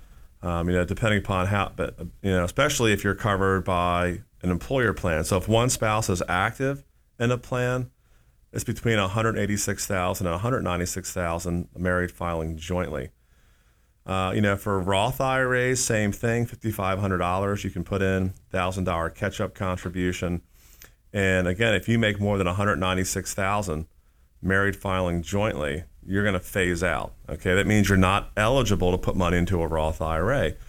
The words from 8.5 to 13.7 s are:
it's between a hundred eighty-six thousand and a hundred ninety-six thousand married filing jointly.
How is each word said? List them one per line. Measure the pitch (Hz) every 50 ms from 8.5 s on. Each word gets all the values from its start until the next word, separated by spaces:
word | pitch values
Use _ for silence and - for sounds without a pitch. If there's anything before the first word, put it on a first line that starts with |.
it's | - 113
between | - - - - - 120 113 104
a | 98 92
hundred | 98 113 110 113 107 101
eighty-six | 101 101 104 98 - 101 98 - -
thousand | - 101 92 90 92 95 - 98
and | 87 82
a | 87
hundred | 104 120 131 117
ninety-six | - 92 87 87 90 87 - 95 90 - -
thousand | 95 87 85 82 87 87 90 85 87 85 - -
married | - 90 90 90 90 90 87
filing | - - 87 87 85 82 80 82 82 78
jointly. | 80 - 90 90 87 73 76 67 65 65 - _ _ _ _ _ _ _ _ _ _ _